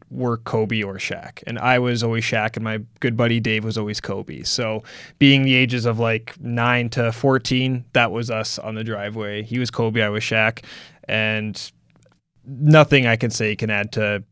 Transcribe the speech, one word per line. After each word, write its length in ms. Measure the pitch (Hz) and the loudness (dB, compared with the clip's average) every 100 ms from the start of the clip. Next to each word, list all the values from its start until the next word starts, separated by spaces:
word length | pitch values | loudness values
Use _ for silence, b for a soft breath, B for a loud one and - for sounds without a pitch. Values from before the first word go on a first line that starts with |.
| - | -10
were 260 | 127 123 117 | -4 -2 -2
Kobe 460 | - 113 110 113 | -2 0 0 -2
or 120 | 98 | -4
Shaq. 480 | 95 - - - - - | -6 -8 -8 -12 -14 -10
And 120 | 120 | -2
I 180 | 123 127 | 2 2
was 240 | 123 120 | 2 0
always 220 | 117 113 | 0 0
Shaq, 320 | - 113 110 110 | 0 0 -2 -4
and 80 | |
my 140 | 110 110 107 - | -6 -6 -8 -4
good 160 | 127 113 | -2 2
buddy 240 | 117 117 | 2 2
Dave 240 | 110 110 | 2 0
was 120 | 110 110 | -2 -4
always 220 | 104 107 | -4 -6
Kobe. 420 | - 98 95 67 | -6 -8 -8 -8
So 400 | - - 110 110 - B B B | -6 -4 -2 -4 -8 B B B
being 240 | 139 139 | 6 6
the 100 | 135 | 6
ages 320 | 127 127 123 117 | 4 4 2 0
of, 120 | 113 | 0
like, 360 | 113 113 113 - | 0 -2 -6 -12
nine 480 | 120 120 120 123 117 | -6 0 2 2 0
to 220 | 127 117 113 | -2 -2 0
fourteen, 640 | 139 131 - 127 131 127 - | 2 2 2 0 0 -2 -2
that 180 | 127 117 | 2 2
was 200 | 110 117 | 0 -4
us 280 | 110 107 - | -4 -6 -8
on 160 | 110 | -8
the 80 | 110 | -8
driveway. 600 | 113 104 101 110 104 104 | -6 -6 -6 -6 -6 -6
He 160 | 110 120 | -4 -4
was 120 | 120 | -2
Kobe, 320 | - 113 110 | 0 0 2
I 60 | 104 | 0
was 160 | 107 | 0
Shaq. 400 | - 110 110 113 B B B B - | 0 2 2 -2 B B B B -4
And 640 | 110 110 110 107 - - - _ _ _ _ _ _ | -2 0 -2 -4 -8 -12 -18 _ _ _ _ _ _
nothing 640 | 131 131 151 156 147 139 120 | -14 0 6 8 8 6 4
I 100 | 113 | 2
can 140 | 120 | 0
say 240 | - 107 | -2 -4
can 160 | 104 107 | -2 -2
add 220 | 104 107 | -2 -2
to 320 | 113 104 104 - | -2 -2 -2 -6